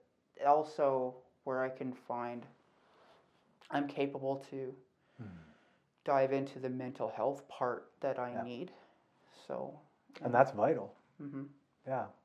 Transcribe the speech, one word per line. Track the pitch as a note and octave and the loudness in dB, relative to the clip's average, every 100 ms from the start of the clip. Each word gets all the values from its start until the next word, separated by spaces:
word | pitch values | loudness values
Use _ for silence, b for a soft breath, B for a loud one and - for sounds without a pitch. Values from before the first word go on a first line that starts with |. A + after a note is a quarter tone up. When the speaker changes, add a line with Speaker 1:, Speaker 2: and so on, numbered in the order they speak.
| _ _ _ - | _ _ _ 0
Speaker 1:
also | C#3 D3+ D3+ - C#3 C3 B2+ B2+ - _ | 6 6 4 2 4 4 0 -4 -18 _
where | C3+ C3 | -2 0
I | C3 | 0
can | - C3 | -2 -6
find | B2+ - A#2+ A#2+ A#2+ C3 - _ b b b b b b b b _ - | -6 -6 -4 -4 -6 -12 -20 _ b b b b b b b b _ -4
I'm | C#3+ C#3 | -2 -2
capable | D3 C#3 C3+ C3+ C3+ - | 0 0 0 -2 -2 -4
to | C3+ B2+ - - _ b b | -8 -8 -10 -18 _ b b
Speaker 2:
Hmm. | G#2 F2 D2+ B B B B _ | -14 -14 -18 B B B B _
Speaker 1:
dive | - C#3 C3+ | 2 4 4
into | C#3 C#3 C3 | 2 -2 -6
the | B2+ | -6
mental | B2+ B2+ B2+ A2 | -4 -6 -4 -4
health | - B2+ C#3 - | 0 0 -2 -8
part | - B2 A2+ - - | -4 -2 -2 -8 -6
that | C#3 B2 | -4 -2
I | B2 | -4
Speaker 2:
Yeah. | B2 | -4
Speaker 1:
need. | B2 A#2+ F3+ b b b b _ _ - - | -6 -6 -10 b b b b _ _ -18 -8
So, | C3 C3+ - _ _ _ - | -6 -8 -12 _ _ _ -6
Speaker 2:
And | B2 | 2
Speaker 1:
yeah. | A#2+ | 6
Speaker 2:
that's | C3+ | 6
vital. | G#2 B2+ C3+ - - _ - | 6 4 4 -2 -12 _ -14
Speaker 1:
Mm-hmm. | C#3+ C#3 C#3 - _ _ | -10 -8 -10 -14 _ _
Speaker 2:
Yeah, | B2+ B2+ G2 - | -6 -4 -4 -10